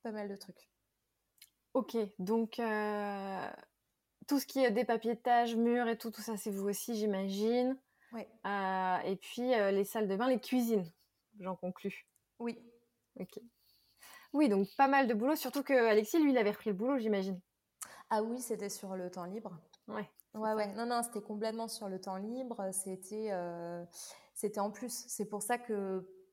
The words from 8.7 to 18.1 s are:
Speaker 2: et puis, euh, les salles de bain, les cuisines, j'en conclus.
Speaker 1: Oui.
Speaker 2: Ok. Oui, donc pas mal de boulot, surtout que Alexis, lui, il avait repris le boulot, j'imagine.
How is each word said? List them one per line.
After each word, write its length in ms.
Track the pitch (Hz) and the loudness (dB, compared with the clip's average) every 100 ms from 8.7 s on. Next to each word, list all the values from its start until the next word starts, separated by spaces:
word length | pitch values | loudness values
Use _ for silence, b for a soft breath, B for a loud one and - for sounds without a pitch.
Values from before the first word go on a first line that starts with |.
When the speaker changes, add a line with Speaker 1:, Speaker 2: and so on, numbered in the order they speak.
| 190 185 180 | 0 2 2
Speaker 2:
et 120 | - 190 | 0 -4
puis, 380 | - - 247 | -6 -4 2
euh, 160 | 240 202 | 4 4
les 140 | 196 | 4
salles 240 | 196 226 208 | 2 0 0
de 80 | 190 | 2
bain, 120 | 254 | 2
les 120 | 247 | 2
cuisines, 500 | - 254 233 220 165 _ _ _ _ 208 | 2 0 4 2 0 _ _ _ _ -10
j'en 160 | 185 185 | -8 -6
conclus. 500 | 180 - 202 - - _ _ _ | -6 -6 -8 -8 -18 _ _ _
Speaker 1:
Oui. 200 | 240 233 - - _ _ _ - | -6 -6 -14 -20 _ _ _ -14
Speaker 2:
Ok. 180 | 185 - 233 _ B B B B B B B | -12 -12 -18 _ B B B B B B B
Oui, 160 | 285 294 | 4 6
donc 200 | 202 202 - | 6 2 4
pas 120 | 262 | 6
mal 180 | 277 262 | 8 6
de 80 | |
boulot, 220 | 220 247 311 | 4 2 2
surtout 260 | 254 285 | 0 -4
que 100 | 277 | 4
Alexis, 500 | 262 233 214 214 339 | 6 8 6 6 4
lui, 100 | 294 | 6
il 60 | 254 | 6
avait 120 | 208 | 4
repris 200 | 208 226 | 2 -2
le 60 | 185 | 0
boulot, 220 | 240 277 | 2 2
j'imagine. 420 | 220 202 190 185 _ _ _ _ B B B | 2 0 0 -4 _ _ _ _ B B B